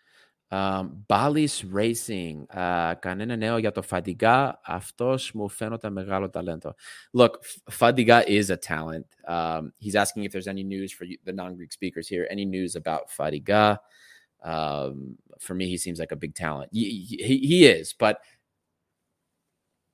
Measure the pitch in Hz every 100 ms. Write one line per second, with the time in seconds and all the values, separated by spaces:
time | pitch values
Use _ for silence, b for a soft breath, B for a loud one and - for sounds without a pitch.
0 | b b b b _ 95 98 95 92 78
1 | 104 101 135 147 147 - 98 95 113 117
2 | - 101 85 76 - 92 90 87 82 85
3 | 95 92 110 120 110 117 110 101 92 92
4 | 87 87 113 127 135 - - 90 101 -
5 | 120 131 - 110 104 - 110 117 110 98
6 | 95 95 98 - 90 82 76 - B B
7 | B 123 117 - - - - - 120 127
8 | 113 120 - 104 98 87 - 78 80 80
9 | - _ - 85 82 80 78 _ 107 101
10 | 101 107 101 98 95 98 98 98 98 -
11 | 90 90 92 95 90 90 82 - 95 82
12 | 82 90 87 98 98 92 90 82 78 78
13 | - - 76 76 69 104 107 104 b b
14 | b b b _ 82 80 78 71 67 69
15 | 67 - _ - - 92 90 90 92 85
16 | 80 76 78 - 85 71 71 107 104 104
17 | 95 - - 135 139 180 147 85 80 -
18 | 110 110 b b _ _ _ _ _ _
19 | _ _ _ _ _ _ _ _ _